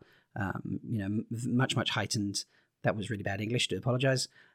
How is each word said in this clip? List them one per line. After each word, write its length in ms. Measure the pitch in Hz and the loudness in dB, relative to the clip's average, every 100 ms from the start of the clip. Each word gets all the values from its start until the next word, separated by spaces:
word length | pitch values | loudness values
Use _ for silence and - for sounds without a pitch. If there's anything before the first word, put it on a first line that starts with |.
| - _ _ - | -10 _ _ -4
um, 400 | 98 - - 98 - | -4 -2 -4 -6 -2
you 120 | 110 | -2
know, 80 | 98 | 0
m-, 200 | 107 - | -2 -2
much, 440 | 113 123 120 131 | -4 0 2 4
much 160 | - - | 2 0
heightened. 540 | 117 101 110 101 98 - _ _ _ | 0 0 0 0 -2 -8 _ _ _
That 140 | 131 104 | -2 0
was 120 | 95 | -2
really 140 | 107 | -4
bad 180 | 98 98 | -4 -2
English, 280 | 107 120 - | 0 0 0
do 100 | 92 | 0
apologize. 500 | 123 123 135 131 - - - | 2 2 4 2 0 -8 -20